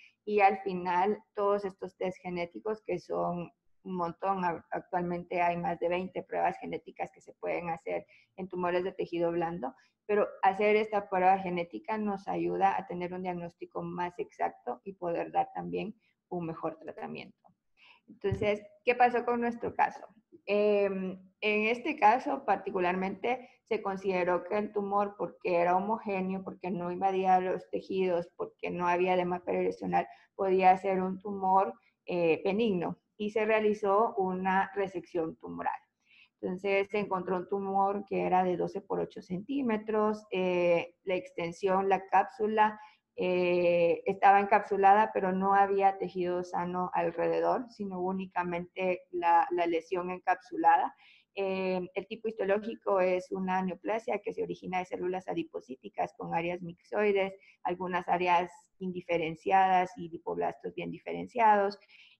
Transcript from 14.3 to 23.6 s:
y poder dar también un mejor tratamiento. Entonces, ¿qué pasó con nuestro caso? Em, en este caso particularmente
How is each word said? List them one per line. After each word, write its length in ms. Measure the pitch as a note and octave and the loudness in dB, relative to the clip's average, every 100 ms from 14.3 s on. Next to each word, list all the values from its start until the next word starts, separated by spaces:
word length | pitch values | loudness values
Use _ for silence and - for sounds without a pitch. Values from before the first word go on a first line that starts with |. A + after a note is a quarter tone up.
| - E3+ - - B3 | -4 -6 -4 -10 -10
y 100 | F#3+ | -12
poder 380 | F#3+ F3 E3+ E3 | -8 -4 -4 -2
dar 180 | E3+ E3+ | -2 -2
también 420 | F#3 F3 F3 F#3 - _ _ - | -4 -6 -6 -8 -12 _ _ -10
un 160 | F3+ E3 | -8 -6
mejor 320 | D#3+ - D#4 | -6 -8 -8
tratamiento. 600 | - - D3+ D3 - _ _ _ _ _ _ _ _ | -16 -14 -12 -12 -16 _ _ _ _ _ _ _ _
Entonces, 580 | - G3 - G#3 G#3 - _ | -8 -4 -2 0 -2 -6 _
¿qué 120 | - A#3+ | 0 4
pasó 280 | B3 A#3 | 4 4
con 160 | A#3+ A#3+ | 0 0
nuestro 360 | A#3+ A#3 - - | -2 -2 -6 0
caso? 300 | - - - _ _ - - | -2 -2 -20 _ _ -14 -2
Em, 720 | G#3 G#3 G3+ G3 F#3+ F#3+ F#3 - - | 2 4 4 2 -2 -6 -8 -16 -6
en 260 | G#3+ G#3+ A3 | 0 2 0
este 300 | A#3+ D#4+ - | 0 -4 4
caso 460 | G#3 B3+ D4 C4+ | 6 6 0 -4
particularmente 1080 | - F#3+ - F#3+ F3+ F#3 F#3 G3 A#3+ B3+ - _ | 0 -2 -2 -2 0 0 -2 -4 -4 -4 -8 _